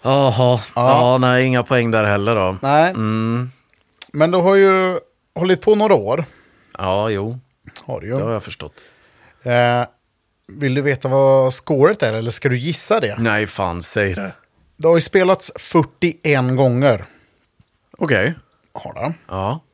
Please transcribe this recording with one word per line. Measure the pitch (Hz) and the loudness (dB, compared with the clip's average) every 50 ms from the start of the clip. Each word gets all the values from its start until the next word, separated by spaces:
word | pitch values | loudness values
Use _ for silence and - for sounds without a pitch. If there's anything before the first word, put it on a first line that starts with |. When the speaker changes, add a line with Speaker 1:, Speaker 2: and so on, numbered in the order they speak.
| _ | _
Speaker 1:
Jaha. | 131 135 139 139 131 113 | 0 2 2 2 2 2
Speaker 2:
Ja. | 110 127 123 123 117 104 - - | 2 2 2 2 0 -2 -6 -4
Speaker 1:
Ja, | 117 120 127 135 147 - 123 127 131 | 0 2 4 4 4 4 4 4 2
nej, | 127 127 123 127 127 | 2 2 2 2 2
inga | 131 127 123 120 | 2 2 0 0
poäng | - 139 123 117 117 | 2 0 0 0 2
där | 113 110 107 | 0 0 2
heller | 104 101 101 101 110 117 | 2 0 0 0 0 0
då. | 107 95 92 95 92 - | 0 0 -2 -2 -4 -2
Speaker 2:
Nej. | 135 143 151 160 180 | 0 2 2 2 2
Speaker 1:
Mm. | 185 113 110 107 110 110 113 113 117 120 123 127 127 _ _ _ _ _ _ _ _ _ - - - | 0 -2 -2 -2 -2 -2 -2 -2 -2 -4 -4 -8 -12 _ _ _ _ _ _ _ _ _ -16 -12 -2
Speaker 2:
Men | 147 156 165 | 0 0 2
du | 180 185 | 2 0
har | 170 190 196 | 2 2 4
ju | 196 196 196 190 190 185 185 180 - - _ _ _ _ _ _ | 4 4 4 4 2 0 -2 -4 -6 -10 _ _ _ _ _ _
hållit | - 170 185 185 185 | -6 -2 -2 -2 0
på | - - 214 | 2 2 2
några | 208 214 214 202 | 2 4 2 2
år. | 135 101 101 123 151 156 - - _ _ _ _ _ _ _ _ - | 2 2 -2 -4 -4 -4 -8 -12 _ _ _ _ _ _ _ _ -6
Speaker 1:
Ja, | 95 95 92 101 104 110 | -4 -2 0 0 0 -2
jo. | 107 98 101 110 120 127 _ _ _ _ _ - _ - - | -2 -4 -4 -6 -8 -12 _ _ _ _ _ -20 _ -20 -12
Speaker 2:
Har | - - - | -12 -12 -10
du | - | -8
ju. | 101 123 | -6 -6
Speaker 1:
Det | 139 98 | -4 -4
har | 113 117 | -4 -6
jag | 107 - | -6 -8
förstått. | - - _ - 76 _ - - _ _ _ _ _ _ _ _ _ _ _ _ | -10 -16 _ -16 -18 _ -20 -20 _ _ _ _ _ _ _ _ _ _ _ _
Speaker 2:
Eh, | 123 123 120 120 120 120 120 120 - _ _ _ _ _ _ _ _ _ _ _ - | -2 0 2 2 2 2 0 -2 -6 _ _ _ _ _ _ _ _ _ _ _ -20
vill | 101 151 143 135 127 | -10 -4 -4 -2 -2
du | 139 135 | 0 0
veta | 147 139 131 - 135 | -2 -2 -2 -4 -2
vad | 131 135 139 135 135 135 131 131 127 | 0 2 4 4 4 4 2 2 -2
scoret | - - - 160 135 139 170 214 208 - | -4 -4 -2 0 4 4 2 2 2 -2
är, | 117 107 | -4 -2
eller | 113 113 117 | -4 -6 -6
ska | 113 - - 139 | -8 -4 -2 -2
du | 123 123 | -2 -2
gissa | 123 165 165 - - - 208 226 | -4 -6 -6 -6 -2 -2 0 0
det? | 156 104 101 113 | 0 -4 -4 -2
Speaker 1:
Nej, | 117 117 107 107 107 | -2 0 0 0 -2
fan, | 98 - - 98 90 87 87 85 | -4 -4 -4 -4 -4 -4 -4 -4
säg | - - 107 104 98 92 | -2 0 0 0 -2 -2
det. | 95 101 95 - _ _ _ _ _ _ _ _ | -6 -8 -12 -12 _ _ _ _ _ _ _ _
Speaker 2:
Det | _ 147 160 | _ 2 2
har | 170 | 2
ju | 170 | 2
spelats | 156 - - 196 185 180 190 - - - - | 2 2 0 2 2 2 2 0 -2 -8 -8
fyrtioen | - - - - 170 143 - _ _ - 175 156 _ _ 156 147 135 127 127 127 | -10 -14 -2 0 0 0 0 _ _ -4 -4 -4 _ _ 0 0 0 0 0 0
gånger. | 127 139 127 120 123 139 143 117 95 87 - _ _ _ _ _ _ _ _ _ _ _ _ _ _ _ _ - - | 2 2 2 2 2 2 2 2 0 -2 -14 _ _ _ _ _ _ _ _ _ _ _ _ _ _ _ _ -8 -8
Speaker 1:
Okej. | - 156 135 98 95 135 170 - _ _ _ _ _ _ _ | -2 0 2 2 2 0 -4 -6 _ _ _ _ _ _ _
Speaker 2:
Har | - - - - | -18 -16 -16 -12
det. | - - 147 170 - _ - | -8 -8 -8 -8 -10 _ -10
Speaker 1:
Ja. | 90 95 95 101 131 160 _ _ | -8 -6 -4 -4 -6 -8 _ _